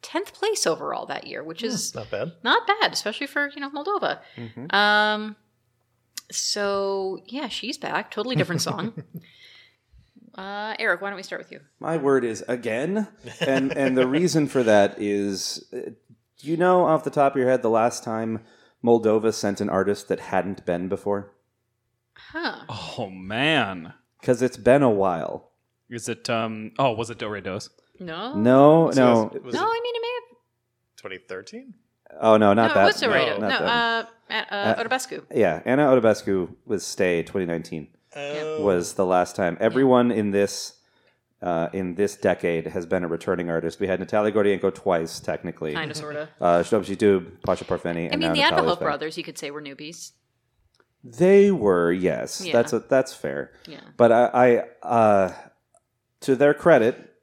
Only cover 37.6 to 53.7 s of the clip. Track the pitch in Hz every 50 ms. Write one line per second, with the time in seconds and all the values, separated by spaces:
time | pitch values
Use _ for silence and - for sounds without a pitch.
37.6 | 82 - 87 80 73 - _ _ _ _ - 147 143 143 147 151 151 156 156 156
38.6 | 151 101 92 87 87 87 - - 98 92 92 90 90 - - - 98 87 82 -
39.6 | 107 113 110 127 139 131 127 123 120 120 113 110 104 101 98 101 101 98 - -
40.6 | - - _ _ _ _ _ _ _ _ _ _ _ _ _ _ - 90 85 82
41.6 | 82 85 - 95 92 90 85 85 101 98 - - - 98 87 - - 87 85 82
42.6 | 80 80 - 95 85 82 95 92 90 82 82 82 - - 92 87 87 87 85 82
43.6 | 80 82 - - 98 92 92 90 92 - - 107 104 107 101 110 101 104 98 87
44.6 | - 95 - - - 101 90 82 82 82 - - - - 82 73 - 87 - -
45.6 | 80 78 73 - - 151 151 156 - 151 147 147 151 156 _ _ - 87 85 87
46.6 | 87 - - 107 92 98 98 87 107 104 98 95 87 92 - - - - 92 -
47.6 | - - 95 85 - 87 85 82 - 85 - - - - - - 277 320 - -
48.6 | - 160 175 175 - 160 147 143 151 160 160 170 160 - 147 - - 143 143 151
49.6 | 151 143 139 135 151 151 170 165 - - _ _ _ _ _ _ _ _ _ _
50.6 | _ _ _ _ _ _ _ _ _ - 113 117 175 185 196 202 196 202 196 156
51.6 | 107 101 92 87 85 85 87 95 90 90 73 60 57 - - - 190 175 156 117
52.6 | 117 - - 110 - - 139 131 131 - - - - 143 139 - 67 - _ _
53.6 | _ -